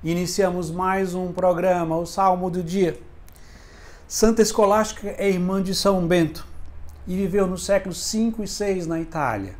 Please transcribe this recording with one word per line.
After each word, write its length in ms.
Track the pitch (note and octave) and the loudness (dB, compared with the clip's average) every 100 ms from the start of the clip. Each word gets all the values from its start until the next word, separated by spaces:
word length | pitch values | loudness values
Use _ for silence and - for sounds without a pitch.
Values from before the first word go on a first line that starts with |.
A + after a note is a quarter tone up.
Iniciamos 680 | D#3+ E3+ F3 - F#3+ F3+ E3 | -2 -2 -2 2 0 2 -4
mais 420 | E3+ F#3 F#3+ F#3+ | -2 0 0 0
um 180 | F3+ F#3 | -2 -6
programa, 640 | F3+ F#3 F3 F#3 F3+ E3+ D#3+ | 0 2 4 2 2 2 -2
o 100 | E3+ | -2
Salmo 420 | - F#3+ F3+ F3+ | 2 4 4 0
do 140 | F3 | -4
Dia. 360 | E3 F#3 F3 D3 - - - - - - - - - - - | -2 2 2 0 -12 -20 -20 -20 -20 -20 -20 -20 -20 -20 -10
Santa 340 | - A3 A3+ | 2 4 6
Escolástica 680 | G#3+ - G3+ G#3 G#3+ - G3+ G3 | 4 4 4 4 2 -4 -10 -2
é 100 | G3+ | 0
irmã 320 | F#3 F3+ G3 | 2 2 0
de 140 | F#3+ F#3+ | -2 0
São 320 | G3 F#3+ E3+ | 2 2 4
Bento 400 | F3+ E3 - - - - - - - - | 4 2 -2 -12 -12 -12 -12 -12 -12 -6
e 100 | F#3 | -2
viveu 300 | G3 G3 F#3+ | 0 2 2
nos 180 | F3+ | -2
séculos 400 | F3 G3 F#3+ E3 - | 0 0 0 -6 -4
cinco 360 | A3 A3+ A3 | 0 0 -2
e 60 | G3+ | -6
seis 400 | - G#3 F#3+ E3 | -4 -2 -2 -2
na 120 | E3 | -4
Itália. 540 | E3 E3 C#3 G#2+ G2 F#2 | -4 -2 -2 -2 -6 -10